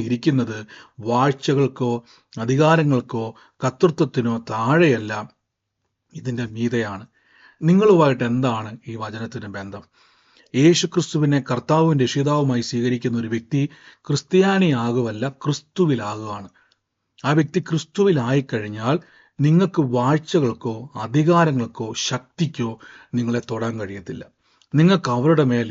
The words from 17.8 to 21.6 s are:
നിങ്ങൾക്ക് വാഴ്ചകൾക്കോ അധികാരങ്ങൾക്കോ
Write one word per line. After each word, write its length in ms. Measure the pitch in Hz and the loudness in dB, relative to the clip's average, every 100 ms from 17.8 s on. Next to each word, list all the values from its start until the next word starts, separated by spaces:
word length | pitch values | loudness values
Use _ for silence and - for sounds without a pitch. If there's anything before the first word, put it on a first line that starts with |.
| - - 202 156 120 139 131 113 104 104 113 175 - _ _ - | -4 0 2 2 2 0 -2 -6 -6 -6 -2 -2 -4 _ _ 0
നിങ്ങൾക്ക് 440 | 147 165 190 - 135 123 | 4 4 4 0 0 0
വാഴ്ചകൾക്കോ 760 | 123 156 156 175 131 113 120 110 131 117 | 2 0 0 0 0 -2 -8 -10 -12 -12
അധികാരങ്ങൾക്കോ 840 | 110 139 156 170 165 131 | -4 0 2 4 2 0